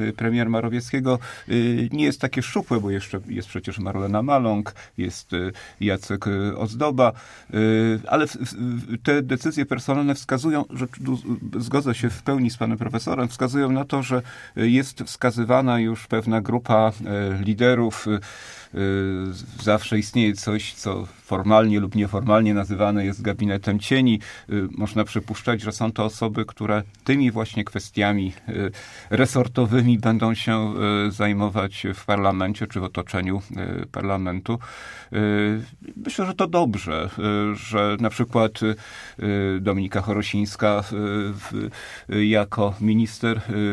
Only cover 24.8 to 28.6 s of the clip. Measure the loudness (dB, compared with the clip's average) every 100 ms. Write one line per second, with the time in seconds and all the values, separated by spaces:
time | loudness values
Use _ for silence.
24.8 | -2 -2 -2 -2 -6 -4 -2 -2 -2 -4
25.8 | -2 -2 -4 -2 -4 -2 -6 -6 -2 0
26.8 | -2 -4 0 4 4 0 -2 -4 -4 -6
27.8 | -6 0 2 2 0 -4 -8 -4